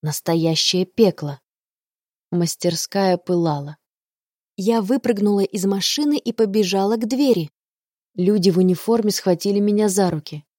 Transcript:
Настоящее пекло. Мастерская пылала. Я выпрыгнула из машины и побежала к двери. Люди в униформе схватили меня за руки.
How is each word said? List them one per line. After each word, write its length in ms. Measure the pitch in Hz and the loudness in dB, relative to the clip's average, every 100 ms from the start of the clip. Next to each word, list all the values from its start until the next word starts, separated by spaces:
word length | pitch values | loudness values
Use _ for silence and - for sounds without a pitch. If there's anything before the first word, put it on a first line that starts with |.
Настоящее 840 | 151 147 - 170 165 160 - 185 185 | -6 -8 -2 0 0 0 0 -2 -4
пекло. 560 | - 214 - 147 143 _ _ _ _ _ _ _ _ _ | 2 2 2 -8 -10 _ _ _ _ _ _ _ _ _
Мастерская 840 | 175 170 - 175 170 - 196 196 180 | -2 -2 0 -2 -2 -4 0 2 0
пылала. 580 | - 175 165 147 143 151 _ _ _ _ _ _ _ - | 0 0 0 -2 -8 -16 _ _ _ _ _ _ _ -6
Я 260 | 196 226 | 0 0
выпрыгнула 600 | 196 262 240 208 208 202 | 0 -2 0 0 2 2
из 240 | 196 214 190 | 0 -2 -2
машины 520 | 196 - - 294 294 | -2 -2 -2 -2 -2
и 140 | - | -4
побежала 640 | 220 220 208 190 196 196 226 | -2 0 2 0 0 0 -2
к 100 | 226 | -2
двери. 460 | 254 285 214 151 _ _ _ _ _ _ - | 0 2 2 0 _ _ _ _ _ _ -2
Люди 340 | 180 208 185 | 2 4 4
в 100 | 175 | 4
униформе 520 | 185 180 - 226 214 | 2 2 0 0 0
схватили 480 | 202 - 175 202 202 | -2 0 0 0 0
меня 300 | 208 208 214 | 2 2 2
за 200 | 185 185 | 2 0
руки. 360 | 160 - 147 - | -2 -8 -16 -18